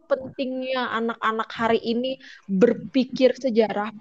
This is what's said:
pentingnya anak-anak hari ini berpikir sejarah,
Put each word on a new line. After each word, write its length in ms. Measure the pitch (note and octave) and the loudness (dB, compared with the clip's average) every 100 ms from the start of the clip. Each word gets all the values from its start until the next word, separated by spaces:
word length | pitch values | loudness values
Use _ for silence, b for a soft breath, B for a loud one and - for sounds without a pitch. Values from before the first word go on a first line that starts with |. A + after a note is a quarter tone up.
| - | -2
pentingnya 800 | C4 C4 - B3+ B3+ B3+ C4 A#3+ A3+ | -4 -4 -6 -6 -4 -4 -4 -2 -2
anak-anak 540 | A#3 A3+ G#3+ A3 G#3+ | -4 -2 -2 -2 -6
hari 320 | - A3+ A3+ | -2 0 0
ini 320 | A3+ A#3 C4 C4+ B B - | 0 -2 -4 -8 B B -4
berpikir 880 | F#3+ A#3+ - - C4+ B3 - B3+ B3+ | 4 4 4 0 0 0 2 2 2
sejarah, 560 | C4+ A3 G#3 G#3 G#3 G#3 | 0 2 2 0 -6 -8